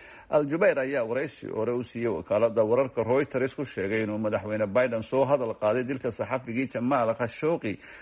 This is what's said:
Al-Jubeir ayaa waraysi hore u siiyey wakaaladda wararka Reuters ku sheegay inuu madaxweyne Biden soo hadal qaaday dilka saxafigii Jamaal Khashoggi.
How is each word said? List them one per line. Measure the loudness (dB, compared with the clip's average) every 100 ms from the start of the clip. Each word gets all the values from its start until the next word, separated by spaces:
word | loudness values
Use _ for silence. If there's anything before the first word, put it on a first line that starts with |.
| -20 -20 0
Al-Jubeir | 2 2 2 2 2
ayaa | 0 -2 -2
waraysi | -2 -4 -8 -8
hore | -4 -2
u | -2
siiyey | -4 -4 -2
wakaaladda | -2 0 2 4 4
wararka | 4 4 2 0
Reuters | 2 2 2 -2 -2 -4
ku |
sheegay | -8 -4 -2 0
inuu | 0 -2
madaxweyne | 0 -2 -2 -2 0
Biden | 2 2 0
soo | -2 0
hadal | 2 2 0 0
qaaday | 2 2 0
dilka | -4 -4
saxafigii | -4 -4 -4 -4 -4 -4
Jamaal | -2 0 2 2 0
Khashoggi. | -4 -2 -2 -2 -4 -8 -12 -20